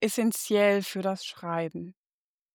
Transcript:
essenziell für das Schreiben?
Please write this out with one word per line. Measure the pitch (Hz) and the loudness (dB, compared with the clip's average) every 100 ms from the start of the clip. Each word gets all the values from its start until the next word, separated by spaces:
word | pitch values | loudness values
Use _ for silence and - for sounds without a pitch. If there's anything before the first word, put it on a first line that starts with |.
essenziell | 220 - 226 - - 208 202 202 | -2 0 0 0 0 4 6 4
für | 190 196 | 0 -4
das | 190 190 | -4 -4
Schreiben? | - - 170 170 165 170 175 - _ _ _ _ _ | -8 -10 -4 -4 -4 -6 -12 -14 _ _ _ _ _